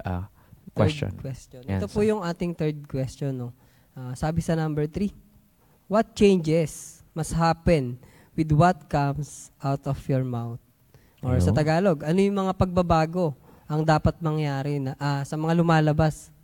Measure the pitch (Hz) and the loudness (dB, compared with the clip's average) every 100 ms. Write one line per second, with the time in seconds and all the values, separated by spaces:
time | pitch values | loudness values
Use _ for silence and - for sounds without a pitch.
0 | 95 90 98 _ _ - - - 151 151 | -6 -6 -8 _ _ -20 -8 0 0 0
1 | 101 92 135 127 - 127 131 190 202 214 | -6 -6 -10 -12 -16 -14 -6 -4 -2 0
2 | 214 214 170 170 175 165 156 151 143 135 | 0 0 -4 -4 -6 -4 -4 -6 -8 -6
3 | 131 - 143 131 120 - _ _ _ 135 | -6 -6 -6 -6 -8 -12 _ _ _ -14
4 | 127 123 160 170 170 165 156 147 151 170 | -12 -6 -4 -2 -2 -2 -2 -2 -4 -4
5 | 202 - - _ _ _ _ _ - 202 | -6 -8 -20 _ _ _ _ _ -2 -2
6 | 220 - 208 185 156 165 151 - - - | 0 4 4 4 2 0 0 -6 -18 -20
7 | _ 175 156 165 165 165 - 160 123 123 | _ -8 -4 0 2 2 2 2 0 -8
8 | - - _ - 156 147 175 185 - 151 | -16 -20 _ -4 2 4 4 2 -2 -2
9 | 143 139 143 - - _ 139 139 143 139 | 0 -2 -8 -14 -20 _ -4 -4 -4 -6
10 | - 131 127 120 117 117 _ _ _ - | -2 -2 -2 -4 -8 -12 _ _ _ -20
11 | _ _ - 90 90 113 151 160 196 147 | _ _ 0 2 4 2 2 2 2 2
12 | 147 185 196 202 190 185 185 180 175 165 | 2 2 2 2 0 0 0 0 2 2
13 | 160 180 165 135 - - - 156 156 151 | 2 0 -2 -4 -14 -20 -6 0 2 4
14 | 165 - 160 156 147 139 143 143 131 - | 2 0 -2 -2 -2 -2 -4 -4 -4 -4
15 | 143 139 139 156 156 170 165 160 151 151 | -2 -2 -4 -4 0 2 4 4 4 4
16 | 156 - - _ | 0 -2 -12 _